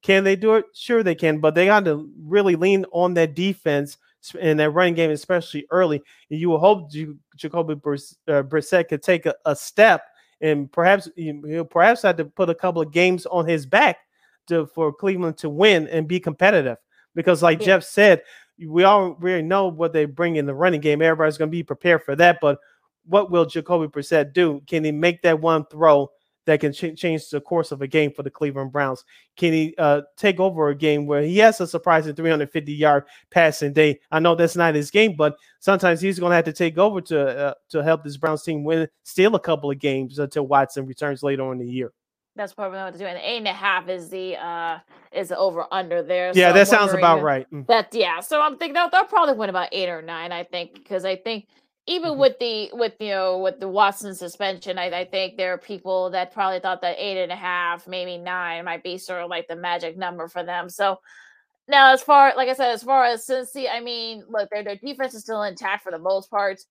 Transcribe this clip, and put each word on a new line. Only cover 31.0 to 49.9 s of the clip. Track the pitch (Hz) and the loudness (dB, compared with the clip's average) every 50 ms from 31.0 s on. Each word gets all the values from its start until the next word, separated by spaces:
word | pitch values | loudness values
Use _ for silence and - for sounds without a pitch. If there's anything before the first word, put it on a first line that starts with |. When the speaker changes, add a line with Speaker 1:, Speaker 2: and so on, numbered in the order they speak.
| 147 | 0
Speaker 1:
where | 143 147 143 147 | -2 -2 -2 0
he | 156 175 202 | 0 2 6
has | 214 226 214 - | 6 6 6 4
a | 185 | -6
surprising | 165 - 165 - 185 165 160 156 156 147 | -4 -4 -4 2 2 2 2 2 -2 -8
three | 147 165 165 | -4 0 0
hundred | 160 151 147 139 _ | 0 0 0 -2 _
fifty | 165 147 147 147 | -8 -6 -6 -4
yard | 147 151 151 143 143 139 _ - - _ _ - | 2 4 4 4 4 0 _ -20 -20 _ _ 2
passing | 185 170 160 151 - 151 143 143 | 4 4 4 2 0 -4 -2 2
day? | 151 156 151 139 - _ _ - | 4 4 4 4 -2 _ _ -2
I | 160 | 2
know | 160 170 165 | 4 4 4
that's | 165 170 165 170 | 4 2 0 2
not | 175 170 165 156 | 2 2 2 2
his | 147 147 139 - | 0 -2 0 2
game, | 202 220 220 180 | 2 2 2 2
but | 147 156 151 143 _ _ _ _ _ | 0 0 0 0 _ _ _ _ _
sometimes | - - 196 185 - 180 170 160 | 0 0 0 2 4 2 2 2
he's | 180 196 190 170 | 0 -4 -4 -2
gonna | 175 175 175 | 0 2 2
have | 170 165 | 2 2
to | 165 156 | 0 -2
take | - 180 165 160 156 | -2 -2 -2 2 2
over | 190 214 208 190 | 2 2 2 -2
to, | 170 - 165 151 143 135 123 135 143 143 | -8 -4 -2 0 0 0 -2 -4 -6 -6
uh, | 135 _ _ _ | -6 _ _ _
to | - 156 143 | -6 -2 2
help | 160 160 156 151 | 2 0 0 0
this | 151 143 | -10 -12
Browns | 139 151 160 156 151 - | -4 -2 -2 -2 -2 -4
team | - 160 151 147 | -6 -6 -6 -2
win, | 151 165 165 160 151 _ _ _ | -2 -2 -2 -2 -4 _ _ _
steal | - - - 185 214 226 | -10 0 2 2 4 4
a | 180 | 2
couple | - - 165 143 139 143 143 | 0 0 -4 -2 -2 -6 -8
of | 139 | -4
games | 139 143 135 135 135 127 135 139 | -4 -2 -2 -2 -4 -6 -6 -8
until | 147 135 - 151 143 | -8 -6 -4 -6 -4
Watson | 135 143 139 135 135 - 143 135 | 2 2 2 2 2 -4 -10 -10
returns | 131 127 - 151 147 143 131 143 | -10 -10 -8 -6 -6 -6 -4 -4
later | 143 139 131 131 | -4 -4 -4 -6
on | 131 131 127 | -8 -8 -8
in | 123 | -10
the | 120 123 | -8 -8
year. | 127 127 113 _ _ _ _ _ _ _ _ _ | -8 -8 -8 _ _ _ _ _ _ _ _ _
Speaker 2:
That's | - 208 190 - | -12 -12 -12 -10
probably | - 208 190 185 190 | -10 -10 -10 -8 -10
what | 190 185 175 | -12 -12 -12
to | 170 | -12
do. | 196 | -12
And | 190 175 180 | -12 -10 -10
eight | - 180 233 240 | -8 -8 -8 -6
and | 220 208 | -6 -6
a | 202 | -8
half | - 180 202 190 185 175 175 | -4 -2 -2 -2 -2 -4 -6
is | 185 180 170 160 | -10 -10 -10 -12
the, | 180 190 185 185 175 | -12 -10 -10 -8 -10
uh, | - - 170 170 170 170 165 165 160 _ _ _ _ _ _ | -10 -10 -10 -8 -8 -8 -8 -8 -10 _ _ _ _ _ _
is | - - 196 170 | -10 -8 -8 -6
the | 180 - | -4 -2
over | 190 196 170 170 160 - - | -2 -2 -2 -4 -8 -6 -6
under | 190 185 170 170 175 160 | -8 -6 -4 -4 -4 -4
there. | 143 180 180 180 180 185 | -2 -2 -2 -2 0 2
Speaker 1:
Yeah, | 185 180 175 | 4 6 6
Speaker 2:
So | 175 | 8
Speaker 1:
that | 196 | 8
Speaker 2:
I'm | 202 | 6
Speaker 1:
sounds | 196 247 214 208 196 185 | 8 6 4 4 2 0
about | 185 180 170 165 | 4 4 4 4
Speaker 2:
wondering | 156 147 | 4 4
Speaker 1:
right. | 151 139 131 - _ | 0 0 -2 -4 _
Mm. | - 147 135 | -14 -16 0
Speaker 2:
that, | - 233 226 208 - - | 2 2 2 2 -2 -2
yeah. | 226 202 175 165 165 | -2 -2 -2 -2 -6
So | 185 - 311 302 | -6 -4 0 0
I'm | 302 302 277 - | 0 0 -2 -4
thinking | 339 330 277 | -8 -4 -2
they'll, | 349 349 339 | -2 -2 2
they'll | 349 370 381 | 2 0 0
probably | 370 - 370 339 302 269 | 2 2 2 2 2 0
win | 214 220 202 | -2 -4 -4
about | 180 185 175 - - | -4 -4 -6 -6 -6
eight | 196 190 | -6 -6
or | 175 | -6